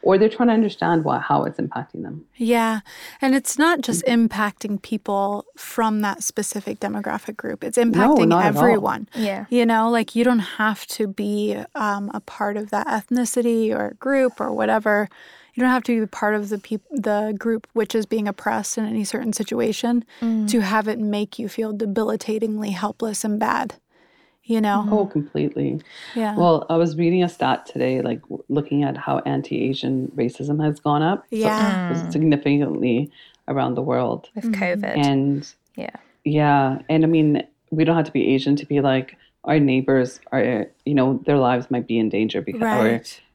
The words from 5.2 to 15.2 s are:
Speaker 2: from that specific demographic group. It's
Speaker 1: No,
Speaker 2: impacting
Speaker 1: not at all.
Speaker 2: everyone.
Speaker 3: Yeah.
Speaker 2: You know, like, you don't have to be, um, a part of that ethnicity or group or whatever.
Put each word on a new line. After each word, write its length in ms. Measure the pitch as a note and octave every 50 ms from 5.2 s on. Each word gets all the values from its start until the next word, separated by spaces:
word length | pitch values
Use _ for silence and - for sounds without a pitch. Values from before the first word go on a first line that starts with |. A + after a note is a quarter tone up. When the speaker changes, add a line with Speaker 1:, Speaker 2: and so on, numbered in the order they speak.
| G3 G3 G3+ G3+ - - _
Speaker 2:
from 460 | - - - - - A3+ A3 G#3+ G#3+
that 220 | G#3 G3+ - - -
specific 560 | - - - G#3 - - G3+ - - G#3+ -
demographic 560 | - G3+ G#3+ G#3 G#3 G#3+ - G#3+ - - G#3+
group. 260 | - - - - - -
It's 140 | A#3+ -
Speaker 1:
No, 80 | A#3+ A#3+
Speaker 2:
impacting 420 | A#3 A3 E3+ G3+ B3+ D#4 B3+ - -
Speaker 1:
not 160 | E3 F3 F#3
at 100 | G3+ G#3+
all. 60 | - B3
Speaker 2:
everyone. 440 | A#3+ A#3 G#3 - - - - G#3+ _ -
Speaker 3:
Yeah. 300 | A#3 A3 G3+ G3 G3 G#3 -
Speaker 2:
You 160 | A#3+ A#3+ A#3
know, 240 | A#3 A3+ A3 A3 A#3
like, 240 | A#3 A#3 A3 - -
you 80 | A3+ A#3+
don't 140 | B3+ B3 A3+ F#3+ - -
have 280 | - G#3+ G#3+ G#3 - -
to 200 | - - - A3
be, 480 | G3+ G3 - G#3 G#3 G#3 G#3 G#3 G#3+ G3+ G#3 - - _
um, 340 | D4 A3 G#3 G3+ G3+ G3+ G3+ G3+
a 60 | G#3+
part 380 | _ - - - G#3 G#3 G3+
of 120 | G#3 G#3+ G#3
that 160 | - G#3 -
ethnicity 840 | D4 A#3+ A3 G3+ _ A#3+ B3 B3 - - B3 A#3 A#3+ A#3 A3+ A3+ G#3+ A3
or 220 | - G#3 G#3 - _
group 420 | - C4 C#4 C4+ C4 B3 - -
or 100 | - -
whatever. 560 | - A3 A3 G#3+ A3 A3 G#3+ G#3+ G#3 G#3 G#3 - _ -